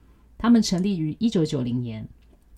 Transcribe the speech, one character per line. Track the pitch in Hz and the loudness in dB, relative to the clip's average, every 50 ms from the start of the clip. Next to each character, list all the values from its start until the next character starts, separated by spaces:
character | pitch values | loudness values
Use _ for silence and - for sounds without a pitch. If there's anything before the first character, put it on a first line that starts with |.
| - - - _ _ - - | -20 -20 -20 _ _ -20 -12
他 | - - 226 | -2 2 4
们 | 240 226 | 4 4
成 | 214 - 190 170 185 | 4 2 0 0 0
立 | 208 202 170 | 0 -2 -2
于 | 156 156 - - | -2 -4 -4 -2
一 | 220 233 | -2 0
九 | - 190 156 | 2 2 0
九 | 151 151 135 123 | 0 0 -2 -4
零 | 120 117 127 | -2 -4 -4
年， | 123 117 110 110 110 - - - _ _ _ _ _ _ - | -4 -6 -8 -10 -12 -14 -18 -20 _ _ _ _ _ _ -20